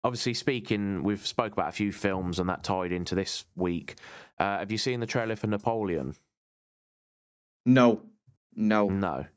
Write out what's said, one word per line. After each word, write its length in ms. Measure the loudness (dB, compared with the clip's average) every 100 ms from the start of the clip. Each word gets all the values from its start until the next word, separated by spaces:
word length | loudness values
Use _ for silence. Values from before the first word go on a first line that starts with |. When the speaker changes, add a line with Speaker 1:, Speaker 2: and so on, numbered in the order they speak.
Speaker 1:
obviously 300 | -2 -2 -2
speaking, 680 | -2 -2 -2 -2 0 0 0
we've 220 | 0 -2
spoke 280 | -2 -2 -2
about 160 | -2 -4
a 20 |
few 200 | -2 -2
films 460 | 0 -2 0 -2 -2
and 100 | -2
that 120 | -2
tied 280 | -2 -2 -2
into 240 | -4 -2
this 300 | -2 -2 -6 -10
week. 400 | -2 -2 -2 -6 -16 -18 -20 -20 _
Uh, 220 | -2 -2
have 100 | -4
you 60 | -4
seen 220 | -2 -2
the 60 | -2
trailer 280 | -2 -2 -2
for 100 | -2
Napoleon? 680 | 0 0 -2 0 -2 -4 -10 _ _ _ _ _ _ _ _ _ _ _ _ _ _
Speaker 2:
No. 360 | 6 8 8 4 -4 _ _ _ _
No. 340 | 0 2 4 4
Speaker 1:
No. 360 | 2 -2 -4 -8